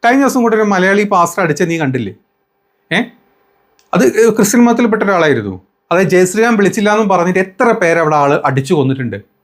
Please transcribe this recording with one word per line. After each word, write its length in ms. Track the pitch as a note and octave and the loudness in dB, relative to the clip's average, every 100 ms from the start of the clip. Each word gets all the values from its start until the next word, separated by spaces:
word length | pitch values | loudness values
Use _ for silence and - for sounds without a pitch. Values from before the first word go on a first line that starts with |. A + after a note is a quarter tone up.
| A#3 | 2
കഴിഞ്ഞ 160 | C4+ | 2
ദിവസം 200 | C4+ C4+ | 0 0
കൂടെ 140 | A#3 A3 | 0 0
ഒരു 80 | |
മലയാളി 400 | G#3+ G3 F#3 G3+ | 0 0 2 0
പാസ്റ്റർ 400 | G#3 G3 E3+ G#3+ | 0 0 0 -2
അടിച്ച 200 | F3 D3+ | -4 -2
നീ 160 | F3+ E3 | -4 -4
കണ്ടില്ലേ? 340 | D3 B2+ G#2 F#2+ _ _ _ _ _ _ _ | -4 -4 -8 -12 _ _ _ _ _ _ _
ഏ, 80 | E3+ A#3+ _ _ _ _ _ _ _ _ | -6 -6 _ _ _ _ _ _ _ _
അത് 420 | F3+ B3+ - A#3 G#3+ | 0 0 2 0 2
ക്രിസ്ത്യൻ 300 | G3+ A#3+ A#3+ | 0 2 2
മതത്തിൽപ്പെട്ട 380 | A#3 A#3+ G#3 | 2 0 0
ഒരാളായിരുന്നു. 580 | G3+ F#3 D#3+ B2+ G2+ F#2 _ _ _ | 0 2 2 0 -4 -10 _ _ _
അതായത് 160 | E3+ F#3 | 0 2
ജയ് 180 | F3+ F#3 | 2 2
ശ്രീറാം 320 | G3+ A3+ A3+ | 0 0 2
വിളിച്ചില്ല 360 | G3+ F#3 G#3 | 0 0 0
എന്നും 160 | G#3+ G#3+ | 0 0
പറഞ്ഞിട്ട് 300 | F#3 E3+ F#3 | 0 0 -2
എത്ര 320 | F#3+ - B3 | -4 -2 0
പേരെ 280 | A3 F3 E3 | 0 0 0
അവിടെ 160 | D#3+ D3+ | 0 2
ആള് 240 | C#3+ D3+ C#3+ | 2 0 0
അടിച്ചു 280 | C3+ C3+ | -4 -2
കൊന്നിട്ടുണ്ട്. 600 | E3+ C3 C3+ A#2+ G2 - _ | -2 0 -2 -6 -10 -16 _